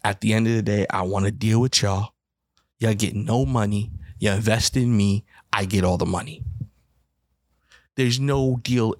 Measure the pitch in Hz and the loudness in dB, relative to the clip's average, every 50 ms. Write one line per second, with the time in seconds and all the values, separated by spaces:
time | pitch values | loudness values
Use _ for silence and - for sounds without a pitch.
0 | - 104 101 - - 110 107 110 113 113 117 113 101 95 104 104 98 - - 98 | -4 -4 -4 -2 0 0 2 2 2 2 2 0 0 0 0 0 0 0 -2 -4
1 | 92 92 98 98 98 98 98 - - 110 110 113 123 127 - - - 101 98 95 | -4 -2 -2 0 0 -2 -2 -2 0 2 2 2 2 2 0 0 0 0 0 -2
2 | 104 - - _ _ _ _ _ _ _ _ _ _ _ _ - 113 110 107 101 | -4 -6 -8 _ _ _ _ _ _ _ _ _ _ _ _ -4 -2 0 0 0
3 | 110 92 - 101 107 - 113 123 139 135 131 117 107 101 104 101 107 - - - | -2 -4 -4 -4 -2 -2 0 0 0 0 0 0 0 0 0 -2 -4 -6 -8 -12
4 | - - - - - 104 98 101 110 107 110 117 - - - 131 123 120 117 104 | -14 -16 -8 -4 -2 0 0 0 0 0 0 0 0 0 0 0 2 2 4 4
5 | 101 101 98 107 - _ - - - _ - 107 98 92 92 95 90 90 92 85 | 4 4 2 0 -2 _ -16 -20 -10 _ -4 -2 -2 0 0 2 2 2 2 0
6 | 85 90 90 87 87 147 - - - - - - - - _ _ _ _ _ _ | 0 -2 -2 -4 -6 -8 -10 -12 -10 -10 -10 -10 -12 -14 _ _ _ _ _ _
7 | _ _ _ _ _ _ _ _ _ _ _ _ _ _ - - _ _ _ - | _ _ _ _ _ _ _ _ _ _ _ _ _ _ -20 -20 _ _ _ 0
8 | 131 123 120 131 135 139 139 139 135 131 127 120 113 - 123 123 113 110 - | 0 0 2 0 0 2 2 2 2 2 0 0 0 0 2 2 2 2 0